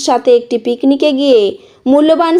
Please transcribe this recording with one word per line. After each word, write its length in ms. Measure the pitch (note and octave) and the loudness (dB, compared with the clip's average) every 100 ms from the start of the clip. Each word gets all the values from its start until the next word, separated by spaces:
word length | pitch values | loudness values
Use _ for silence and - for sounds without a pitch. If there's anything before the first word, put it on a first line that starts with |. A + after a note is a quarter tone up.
| D#4 | -2
সাথে 220 | B3 C4 A#3+ | -2 2 0
একটি 180 | A#3+ A#3 A#3+ | 0 -6 -4
পিকনিকে 440 | A#3+ C4+ C#4+ D4+ C4 | -2 -2 0 0 0
গিয়ে 220 | C#4+ A#3+ G3 - - _ B3+ | 2 2 0 -6 -16 _ 0
মূল্যবান 440 | C#4+ D#4 D#4+ E4 F4 | 2 2 0 0 0